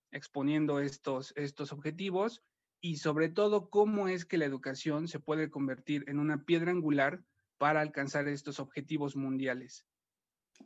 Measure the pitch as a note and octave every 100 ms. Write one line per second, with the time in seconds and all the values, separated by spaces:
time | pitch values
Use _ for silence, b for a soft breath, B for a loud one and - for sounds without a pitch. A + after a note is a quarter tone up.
0 | _ C#3 - C#3+ C#3 D3+ D3+ C#3+ C#3+ C#3
1 | - C3 C3+ - C#3+ C#3+ C#3+ C#3+ D3+ D#3+
2 | G3 F#3 A3 A#3 _ _ _ _ F3 D3
3 | D#3+ D3+ D#3+ E3 G#3 G#3 - G#3 G#3 G#3
4 | F#3+ F#3 E3+ F3 D3 C3+ C3+ C3+ D#3+ D3
5 | E3 D3 - D#3 D#3 D3 C#3 B2+ - D3
6 | C#3 C#3+ D3+ D3 D3 E3+ E3+ F3+ D#3 C#3+
7 | C#3 - - _ _ - C#3+ D#3 D3+ D3
8 | C#3 D3 C#3+ C#3+ - C#3+ C#3 - C#3+ D#3
9 | C#3+ C#3 C3+ C3 C3+ B2+ B2 - _ _
10 | _ _ _ _ _ _